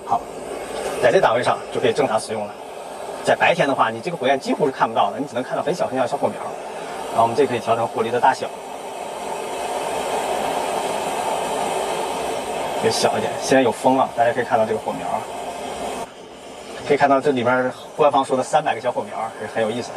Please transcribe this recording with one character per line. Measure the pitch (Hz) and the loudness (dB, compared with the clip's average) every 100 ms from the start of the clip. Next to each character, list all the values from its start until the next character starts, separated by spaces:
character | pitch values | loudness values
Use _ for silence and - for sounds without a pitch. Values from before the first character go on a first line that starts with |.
好， | - - - - - - - - - - | -2 -4 -4 -12 -10 -10 -8 -6 -6 2
在 | - | 4
这 | 190 | 6
档 | - - | 6 4
位 | |
上 | - - - | 2 0 -2
就 | - | 0
可 | - | 0
以 | |
正 | 113 - | 2 2
常 | 110 | 2
使 | - | 0
用 | 107 104 | -4 -4
了。 | - - - - - - - | -8 -12 -12 -12 -12 -10 -6
在 | - - | 0 4
白 | - | 4
天 | - 277 | 4 2
的 | - | 2
话， | - | 0
你 | 113 | 0
这 | 175 | -6
个 | 170 | -2
火 | 127 | 2
焰 | 139 | 2
几 | 214 | 2
乎 | 254 151 | 2 2
是 | |
看 | 135 170 | 2 0
不 | - | 2
到 | - | 2
的， | - | 0
你 | 143 | -4
只 | 113 | -4
能 | |
看 | 131 147 | -4 -2
到 | |
很 | - - | -2 0
小 | - | -2
很 | 127 | 0
小 | |
的 | 123 | 0
小 | - | 0
火 | 127 | -2
苗。 | 104 - - - - - - - | -2 -8 -10 -10 -10 -10 -8 -4
然 | - | 2
后 | |
我 | 135 | 2
们 | - | 6
这 | 135 | 4
可 | 123 | 2
以 | |
调 | 110 117 | 0 0
整 | 113 | 0
火 | - | 0
力 | 160 | 0
的 | 240 | 4
大 | - | 4
小， | - - - - - - - - - - - - - - - - - - - - - - - - - - - - - - - - - - - - - - - - - - - - - | 2 -4 -6 -10 -10 -10 -10 -8 -8 -6 -6 -6 -6 -4 -2 -2 -2 -2 -2 0 0 0 0 0 -2 -2 -2 -2 -2 -2 0 -2 0 0 0 -2 -2 -2 -2 -2 -4 -4 -4 -4 0
可 | - | 2
以 | |
小 | - - 110 | 4 2 2
一 | |
点。 | 104 - | -2 -4
现 | - 135 | 4 6
在 | |
有 | 127 | 6
风 | 110 135 131 | 4 2 4
了， | - - | 2 4
大 | 120 | 2
家 | |
可 | 120 | 2
以 | |
看 | 117 113 | 0 2
到 | 110 | 2
这 | |
个 | 110 | 0
火 | - | -2
苗 | 107 - | -4 -4
啊， | - - - - - - - - - - - - - - - - - - | -4 -4 -8 -8 -8 -8 -6 -6 -6 -8 -12 -18 -18 -18 -16 -12 -10 0
可 | 143 | 4
以 | |
看 | 139 | 6
到 | 135 | 6
这 | 139 | 4
里 | 131 | 2
面 | 117 127 127 - - - | 4 4 2 -4 -12 4
官 | 120 | 4
方 | - - | 6 2
说 | 131 | 0
的 | |
三 | 127 - | 2 2
百 | 143 | 2
个 | 123 | -2
小 | 123 | -2
火 | - | -4
苗 | 104 101 | -6 -6
啊， | - - | -6 -6
也 | 107 | -6
很 | 110 | 0
有 | 110 | 0
意 | 120 | 0
思。 | 113 | -6